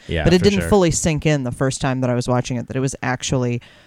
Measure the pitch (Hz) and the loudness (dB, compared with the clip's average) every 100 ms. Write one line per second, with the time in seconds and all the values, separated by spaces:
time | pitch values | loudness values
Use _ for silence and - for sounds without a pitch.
0 | - 82 - 180 202 196 170 208 170 - | -6 -2 2 4 4 2 2 4 4 2
1 | 175 147 156 147 123 - 135 - 139 127 | 0 0 2 0 0 -2 -2 0 -2 0
2 | 127 123 127 123 - 123 113 131 135 - | 0 0 0 0 0 -6 -4 -4 -4 -4
3 | 131 127 - 135 123 120 - - | -4 -4 -2 -2 0 -4 -8 -20